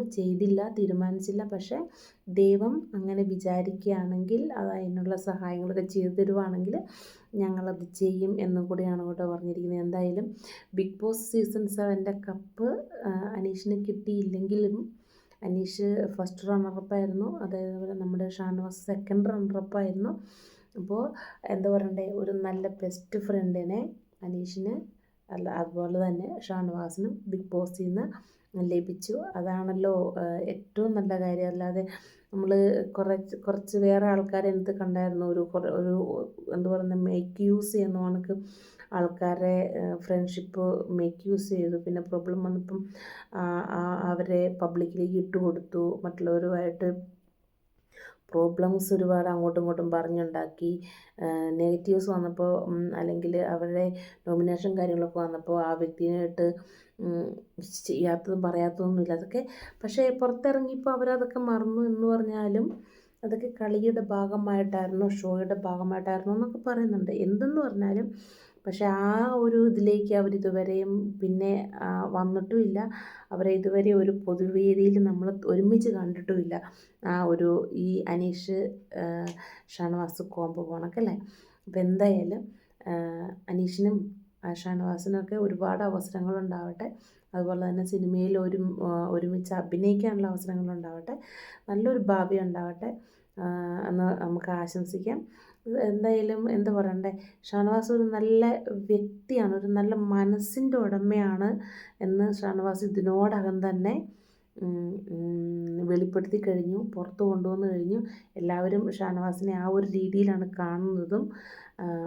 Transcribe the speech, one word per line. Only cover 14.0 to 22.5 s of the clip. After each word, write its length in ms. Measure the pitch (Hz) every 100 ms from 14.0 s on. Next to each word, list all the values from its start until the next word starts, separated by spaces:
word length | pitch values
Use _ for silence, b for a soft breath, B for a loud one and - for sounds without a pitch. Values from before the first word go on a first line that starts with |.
| - 208 196 185 190 208 208 214 233 b b b b b 190
അനീഷ് 420 | 185 185 - 202 208 202 -
ഫസ്റ്റ് 300 | 185 - 190
റണ്ണറപ്പ് 440 | 202 190 190 190 202
ആയിരുന്നു. 320 | 196 190 220 339
അതേപോലെ 500 | 196 190 185 185 190 190
നമ്മുടെ 240 | 185 180 185 185
ഷാനവാസ് 480 | 185 185 185 185 -
സെക്കൻഡ് 400 | 196 202 202 202
റണ്ണറപ്പ് 440 | 214 196 196 190 202
ആയിരുന്നു. 320 | 196 185 208 - B B B B B -
അപ്പോൾ 240 | 185 202 269 B B B -
എന്താ 140 | 196 190
പറയണ്ടേ, 320 | 202 196 190 190 202
ഒരു 120 | 196 196
നല്ല 180 | 190